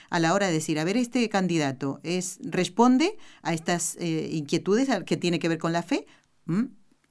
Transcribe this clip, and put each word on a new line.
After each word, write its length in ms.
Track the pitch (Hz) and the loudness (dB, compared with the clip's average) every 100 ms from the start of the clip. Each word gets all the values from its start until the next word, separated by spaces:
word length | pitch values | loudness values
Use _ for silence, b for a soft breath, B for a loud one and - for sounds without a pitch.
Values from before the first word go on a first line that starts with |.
| b | b
a 100 | 170 | 0
la 120 | 165 | 2
hora 140 | 196 196 | 2 2
de 60 | |
decir, 260 | 160 156 151 | 0 0 -2
a 60 | 160 | 0
ver, 100 | 226 | 0
este 320 | 240 254 226 | 0 0 0
candidato 720 | 202 185 165 143 131 139 139 | 2 2 2 0 -2 -6 -6
es, 360 | 160 180 185 - | -4 -4 -4 -8
responde 760 | - 175 180 - 240 254 339 - b b | -6 -2 0 4 6 6 2 -2 b b
a 120 | - | -6
estas, 440 | 160 170 175 - - | -4 -2 -2 -2 -4
eh, 300 | 175 160 147 | -4 -2 -2
inquietudes 580 | 160 139 165 180 214 269 | -6 -2 -2 2 2 2
al, 140 | 208 | 0
que 140 | 160 170 | 0 -2
tiene 220 | 175 170 | 0 0
que 100 | 170 | 0
ver 80 | 165 | -2
con 160 | 165 | 0
la 100 | 165 | -2
fe. 220 | 170 302 - b b _ - | -2 -4 -4 b b _ -4
¿Mm? 220 | 175 262 - - _ _ | -2 -2 -6 -20 _ _